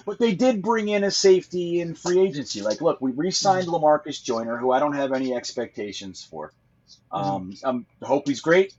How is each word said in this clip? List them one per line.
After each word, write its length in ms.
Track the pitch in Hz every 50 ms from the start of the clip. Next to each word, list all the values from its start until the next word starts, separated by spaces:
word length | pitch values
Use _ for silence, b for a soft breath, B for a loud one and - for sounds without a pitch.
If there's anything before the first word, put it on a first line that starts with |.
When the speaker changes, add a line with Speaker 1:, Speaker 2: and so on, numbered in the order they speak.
| B
Speaker 1:
But 120 | 202 202 -
they 160 | 240 233 190
did 280 | 160 247 262 247 202
bring 260 | 175 220 226 220 208 208
in 160 | 208 202 196
a 60 | 196
safety 680 | 185 - - 190 185 185 175 - 180 180 175 170 170 175
in 140 | 170 165 156
free 260 | - - 175 180 185
agency. 420 | 190 196 143 147 123 - - 104
Like, 180 | 101 107 - -
look, 200 | 151 160 139 -
we 100 | 135 131
re-signed 560 | 120 131 160 185 180 - - 196 185 185 180
Speaker 2:
Mm-hmm. 180 | 170 165 165 156
Speaker 1:
LaMarcus 380 | 151 151 147 - 156 135 -
Joyner, 340 | - - 117 113 113 113 117
who 140 | 120 123 127
I 80 | 127 135
don't 140 | 147 147
have 200 | 143 139 139 131
any 220 | 135 131 131 127 123
expectations 880 | 120 - - - 127 117 110 - - 104 104 95 - 101 95 90 -
for. 300 | - - 80 78 76 78 _ _ _ _ _ _ _ _ - _ _ _
Speaker 2:
Mm-hmm. 540 | - 98 98 98 98 95 92 92 98 - -
Speaker 1:
Um, 200 | 135 123 123 113 - _ _
I 40 | -
hope 220 | 113 131 143 - 143
he's 120 | 135 -
great. 340 | - 156 170 185 196 196 -